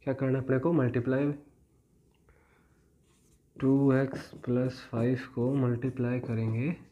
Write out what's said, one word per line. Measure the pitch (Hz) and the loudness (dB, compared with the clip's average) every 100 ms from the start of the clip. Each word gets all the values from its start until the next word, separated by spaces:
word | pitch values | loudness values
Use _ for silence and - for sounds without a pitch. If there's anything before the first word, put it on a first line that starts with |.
क्या | - | -4
करना | 131 135 135 | -2 0 0
है | |
अपने | 127 131 | 2 0
को? | 151 | 2
multiply | 170 127 123 120 131 147 143 - _ _ _ _ _ _ _ _ _ _ _ _ _ _ _ _ _ _ _ _ - | 2 2 0 0 0 0 -2 -10 _ _ _ _ _ _ _ _ _ _ _ _ _ _ _ _ _ _ _ _ -2
two | 131 139 139 | 2 4 4
x | 131 135 139 - - - | 4 2 -4 -12 -14 -2
plus | 123 127 - | 0 0 -4
five | - 117 120 127 - - | -8 -2 0 0 -4 -4
को | 120 139 | 0 2
multiply | 123 120 127 123 120 123 | 0 0 -4 -2 -2 -2
करेंगे | 123 113 113 113 131 175 - | -4 -2 -2 -2 -2 -4 -10